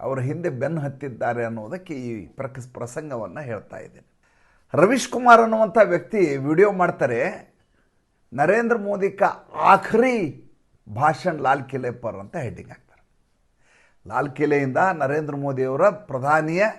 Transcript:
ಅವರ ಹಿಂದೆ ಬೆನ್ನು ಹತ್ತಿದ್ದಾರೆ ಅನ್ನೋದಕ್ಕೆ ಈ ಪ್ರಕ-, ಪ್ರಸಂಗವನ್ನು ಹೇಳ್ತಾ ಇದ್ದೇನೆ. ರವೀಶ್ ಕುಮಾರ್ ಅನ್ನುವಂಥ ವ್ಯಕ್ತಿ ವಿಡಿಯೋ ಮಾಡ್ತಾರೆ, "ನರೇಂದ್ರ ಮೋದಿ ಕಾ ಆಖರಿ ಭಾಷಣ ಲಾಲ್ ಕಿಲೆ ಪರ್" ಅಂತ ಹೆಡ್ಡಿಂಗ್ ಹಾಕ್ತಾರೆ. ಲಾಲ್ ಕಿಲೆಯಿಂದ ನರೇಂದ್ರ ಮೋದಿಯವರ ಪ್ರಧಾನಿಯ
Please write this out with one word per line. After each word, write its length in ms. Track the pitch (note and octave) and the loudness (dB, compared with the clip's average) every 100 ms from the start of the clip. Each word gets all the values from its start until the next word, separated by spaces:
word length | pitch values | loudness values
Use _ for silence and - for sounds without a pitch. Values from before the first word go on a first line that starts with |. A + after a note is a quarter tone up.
ಅವರ 200 | B2+ C3 | -6 -4
ಹಿಂದೆ 300 | B2+ E3 E3+ | -4 -4 -6
ಬೆನ್ನು 300 | B2+ C#3 E3 | -4 -4 -4
ಹತ್ತಿದ್ದಾರೆ 640 | C#3 C#3 C#3+ A2 A#2+ A#2+ | -6 -8 -12 -6 -4 -2
ಅನ್ನೋದಕ್ಕೆ 500 | A2+ A2+ G#2+ F#3 F#3 | -4 -6 -10 -12 -10
ಈ 320 | C#3 B2 A2 D#2 | -10 -8 -10 -12
ಪ್ರಕ-, 460 | - - B2+ A#2+ | -12 -12 -12 -16
ಪ್ರಸಂಗವನ್ನು 680 | - A#2+ D#3+ D#3 A#2+ F#2+ A#2 | -12 -12 -10 -10 -10 -10 -10
ಹೇಳ್ತಾ 360 | C3 G#2 - F#2+ | -10 -10 -12 -18
ಇದ್ದೇನೆ. 300 | - - _ _ _ _ _ _ _ | -18 -20 _ _ _ _ _ _ _
ರವೀಶ್ 340 | B2+ F#3+ C4 - | 2 4 2 -2
ಕುಮಾರ್ 320 | A#3+ B3 A#3 | 0 8 8
ಅನ್ನುವಂಥ 380 | A3+ A3 A3 A#3 | 6 2 2 4
ವ್ಯಕ್ತಿ 520 | F#3 E3+ - G#3+ D#3+ C#3 | 4 2 -2 0 0 0
ವಿಡಿಯೋ 360 | C#3 D#3+ G#3 | 0 4 4
ಮಾಡ್ತಾರೆ, 840 | F#3 F3 - C#3 A#2 E3+ - - _ _ _ _ _ _ _ - | 4 0 0 0 0 -2 -6 -16 _ _ _ _ _ _ _ -10
"ನರೇಂದ್ರ 420 | C3+ D#3 A3 A#3 A3+ | 0 2 4 2 0
ಮೋದಿ 340 | G3+ G3 G3 | -2 -2 -2
ಕಾ 380 | - F3+ - - | 2 0 0 -12
ಆಖರಿ 880 | D3+ E3+ F#3+ - A3 B3+ A#3 D3+ - - _ _ _ - | 0 4 4 4 2 4 2 -4 -8 -20 _ _ _ -12
ಭಾಷಣ 420 | G#2+ D3+ D#3 F3+ D#3 | 0 0 2 -2 0
ಲಾಲ್ 280 | C3 C#3+ | 0 0
ಕಿಲೆ 260 | B2 C3+ B2+ | -2 -6 -6
ಪರ್" 260 | - A2+ F#2+ | -6 -8 -10
ಅಂತ 200 | G2 F3 | -10 -8
ಹೆಡ್ಡಿಂಗ್ 340 | A#2 F2 E2+ | -8 -10 -18
ಹಾಕ್ತಾರೆ. 360 | E2 _ _ _ _ _ _ _ _ _ _ _ _ F#2 | -20 _ _ _ _ _ _ _ _ _ _ _ _ -8
ಲಾಲ್ 220 | A#2+ C3+ | -4 -4
ಕಿಲೆಯಿಂದ 460 | C3+ D3 C#3+ C3+ C#3 | 0 2 2 2 2
ನರೇಂದ್ರ 600 | F#3 E3 C3+ D3+ D3 C#3+ | 0 0 -2 -2 -4 -6
ಮೋದಿಯವರ 520 | C#3 C3 C3 C#3 F3 | -4 -2 -2 2 2
ಪ್ರಧಾನಿಯ 720 | E3+ - C3 C#3 D#3 D#3 F3 A3 | 0 -8 -4 0 2 2 0 -2